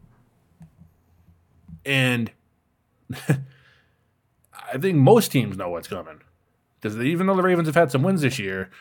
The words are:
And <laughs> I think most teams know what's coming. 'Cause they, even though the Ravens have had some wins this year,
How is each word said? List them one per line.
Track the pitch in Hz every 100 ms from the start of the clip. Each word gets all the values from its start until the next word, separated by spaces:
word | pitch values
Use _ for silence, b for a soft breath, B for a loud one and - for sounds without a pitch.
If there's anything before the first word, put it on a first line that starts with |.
| - _ _ _ _ - - _ - _ _ _ _ _ _ _ - 82
And | 139 135 127 123 110 - _ _ _ _ _ _ -
<laughs> | 127 -
I | 135 - - _ _ _ _ _ _ _ _ _ - - 131
think | 190 160
most | 135 226 -
teams | 139 104 95
know | 90
what's | 85 -
coming. | 95 80 76 _ _ _ _ _ _
'Cause | 107 107
they, | 127
even | 170 190
though | 190
the |
Ravens | 180 175 160
have |
had | 156 160
some | 135
wins | 180 190
this | 135 -
year, | 98 95 190 B